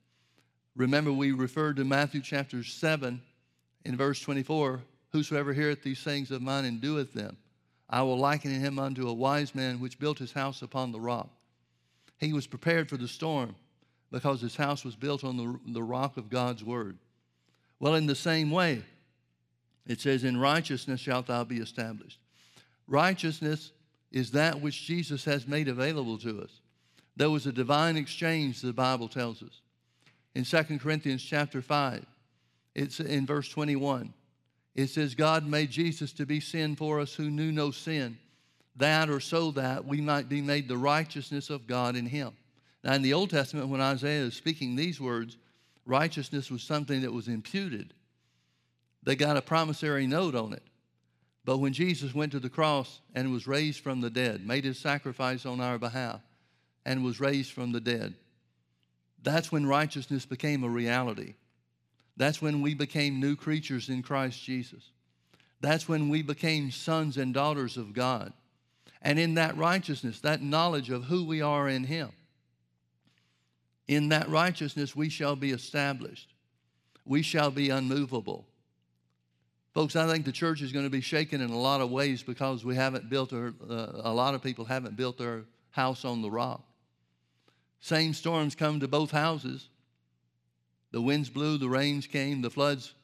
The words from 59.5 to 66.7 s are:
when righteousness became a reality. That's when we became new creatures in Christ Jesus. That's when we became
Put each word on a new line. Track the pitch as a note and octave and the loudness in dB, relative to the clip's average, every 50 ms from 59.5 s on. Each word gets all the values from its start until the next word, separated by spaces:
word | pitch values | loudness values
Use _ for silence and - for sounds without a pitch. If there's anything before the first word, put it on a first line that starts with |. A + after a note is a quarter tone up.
when | - D#3 D3 | 0 0 2
righteousness | C#3 C#3 D3 D3+ D3+ - D3 B2+ - D3 C3+ - | 4 4 4 4 2 -2 -6 -6 -4 -4 -4 -4
became | - C3 A#2+ - D3+ D3 C#3 B2+ | -4 -8 -4 -2 0 0 0 0
a | A#2+ | 0
reality. | A#2 A#2+ A#2+ A#2 A#2+ B2+ B2+ B2 G#2+ G#2 G#2 - - - _ _ _ _ _ _ _ _ _ _ _ _ _ _ _ - | 0 0 2 2 2 2 2 0 -2 -4 -8 -12 -14 -18 _ _ _ _ _ _ _ _ _ _ _ _ _ _ _ 2
That's | B2+ C#3+ D3+ - | 2 2 2 2
when | D#3 D#3 D3 D3 | 0 0 2 2
we | C#3+ D3 D3+ | 2 2 0
became | C#3 D3 - - D#3 C#3+ C#3+ C#3 C3 | 0 -2 -2 0 0 2 2 2 0
new | C3+ C#3+ C#3+ | 0 0 -2
creatures | C#3+ - D#3 D#3 D#3 D3+ - C#3 B2 A2+ - | -2 -2 -2 -2 -2 -2 -2 -4 -4 -4 -4
in | C3 B2+ B2 | -4 -4 -4
Christ | - C#3+ C3+ C3+ B2+ A#2+ - - | -2 -2 0 0 -2 -4 -6 -8
Jesus. | - C3 B2+ B2 B2 - - - - _ _ _ _ _ _ _ _ _ _ _ _ _ - | -8 -6 -6 -6 -8 -12 -20 -20 -20 _ _ _ _ _ _ _ _ _ _ _ _ _ -4
That's | - C#3 D#3 D#3+ D#3 - | 0 2 2 2 2 0
when | D#3+ D#3 D3+ D3 | 0 2 2 4
we | D3 D#3 | 2 2
became | D#3 C#3 D3 - - E3 D#3+ D3+ C#3+ C3+ | 0 -2 -4 -2 0 0 2 2 0 -2